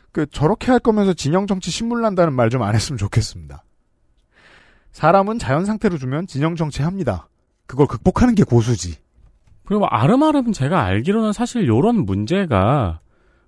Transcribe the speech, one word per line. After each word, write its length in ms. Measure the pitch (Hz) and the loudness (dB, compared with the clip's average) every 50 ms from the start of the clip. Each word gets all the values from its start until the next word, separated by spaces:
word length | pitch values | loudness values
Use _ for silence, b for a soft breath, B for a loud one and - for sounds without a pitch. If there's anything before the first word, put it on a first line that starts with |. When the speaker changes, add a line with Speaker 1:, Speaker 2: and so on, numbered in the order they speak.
| b b | b b
Speaker 1:
그, 160 | - 165 151 | -6 -4 -4
저렇게 460 | 139 - - 143 160 214 - - - 254 | -4 -2 0 0 0 0 0 0 2 2
할 80 | 240 | 2
거면서 320 | - 247 214 208 202 190 175 | 4 2 2 2 2 0 0
진영 340 | - - 131 160 185 208 | 0 -2 0 0 0 0
정치 240 | 196 202 185 - 175 | 0 -4 -4 -4 -6
신물 320 | 160 - 226 233 240 233 226 | -6 -6 -4 -4 -2 -2 -2
난다는 300 | 220 190 185 175 160 135 | 0 2 2 2 2 2
말 180 | 127 120 113 | 2 2 2
좀 120 | 123 131 110 | 2 0 0
안 120 | 101 107 | 0 0
했으면 240 | 110 - - 143 107 | 0 -2 -2 -4 -6
좋겠습니다. 640 | 101 98 - 113 110 - - 87 80 71 69 - _ _ _ _ _ _ _ _ _ _ _ _ _ _ b b b b b b b b b b b b | -4 -2 0 -2 -2 -2 -6 -14 -18 -18 -20 -20 _ _ _ _ _ _ _ _ _ _ _ _ _ _ b b b b b b b b b b b b
사람은 480 | b - - 156 180 196 190 208 220 233 | b -2 2 4 4 4 2 0 -2 -6
자연 260 | - - 131 156 185 | -4 -2 -2 -2 0
상태로 340 | 208 220 208 - 208 175 147 | -2 -2 -2 -2 -2 -2 -2
주면 280 | 131 127 131 156 196 | -6 -4 -6 -6 -6
진영 300 | - - 131 147 165 175 | -6 -4 -2 -2 -2 -2
정치 260 | 165 165 151 - 135 139 | -2 -4 -6 -4 -4 -4
합니다. 460 | 170 190 196 170 120 95 87 - _ _ _ _ _ _ _ _ | -4 -4 -4 -4 -4 -4 -4 -6 _ _ _ _ _ _ _ _
그걸 200 | - - 127 147 | -6 0 0 0
극복하는 480 | - - 113 - 185 - - 240 247 226 | 2 0 -2 -2 0 2 2 2 2 4
게 80 | 180 139 | 4 2
고수지. 540 | - 120 120 110 123 120 - - 87 78 - _ _ _ _ _ - _ _ _ _ - _ - | 4 4 2 2 2 0 -2 -4 -8 -12 -12 _ _ _ _ _ -20 _ _ _ _ -20 _ -6
Speaker 2:
그리고 220 | - 196 214 202 | -4 -2 0 0
아름아름 680 | - - 117 117 151 226 269 311 311 294 285 247 240 190 | 0 0 2 2 4 4 4 4 4 2 2 0 -2 -2
제가 300 | - 131 139 185 175 117 | -2 -2 0 0 0 0
알기로는 500 | 90 95 107 123 175 202 226 220 214 202 | 0 0 0 0 0 0 0 0 -2 -2
사실 340 | - 247 - - 240 190 123 | -4 -4 -4 -2 -2 0 2
요런 360 | 107 117 165 226 247 208 127 | 2 2 2 2 2 0 0
문제가 960 | 92 95 98 107 113 170 196 196 160 123 95 95 110 143 147 117 87 80 80 _ _ _ _ _ _ _ _ _ | 0 -2 -2 -2 -2 -2 -2 0 0 2 2 2 2 2 2 0 -2 -4 -6 _ _ _ _ _ _ _ _ _